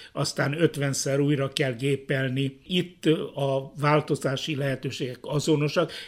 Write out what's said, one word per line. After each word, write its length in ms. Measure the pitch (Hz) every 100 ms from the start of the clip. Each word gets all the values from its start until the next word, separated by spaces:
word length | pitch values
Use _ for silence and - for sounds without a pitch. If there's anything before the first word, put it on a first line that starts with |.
| -
aztán 480 | - 147 - 135 156
ötvenszer 580 | 160 139 139 131 139 139
újra 300 | 143 143 135
kell 240 | - 135
gépelni. 880 | 117 135 135 139 135 131 127 135 - -
Itt 380 | 180 175 - 160 160 - 143
a 380 | 139 135 139 151
változási 760 | 147 151 147 147 139 131 - 139
lehetőségek 640 | 139 131 139 - 127 123
azonosak, 680 | - 143 160 151 147 180 165 -